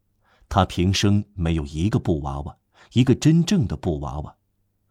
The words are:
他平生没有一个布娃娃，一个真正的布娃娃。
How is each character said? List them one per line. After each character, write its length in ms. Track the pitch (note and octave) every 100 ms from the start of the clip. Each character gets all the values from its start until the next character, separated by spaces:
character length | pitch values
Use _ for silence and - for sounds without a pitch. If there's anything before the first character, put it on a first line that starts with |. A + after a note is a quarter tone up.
| _ _ _ _ _
他 180 | G2 F#2
平 260 | - F2+
生 320 | F#2+ G#2 G2+ -
没 220 | - E2
有 100 | E2
一 240 | C#2+ D2+ G2
个 120 | A#2
布 200 | - D#2
娃 180 | C#2 C#2
娃， 160 | D#2+ - _ _ _
一 120 | A#2
个 100 | C3
真 300 | A#2 D3 E3
正 240 | E3+ G3+ F#2+
的 80 | -
布 240 | F#2 D2+
娃 180 | C#2+ D2
娃。 160 | D2+ - _ _ _ _ _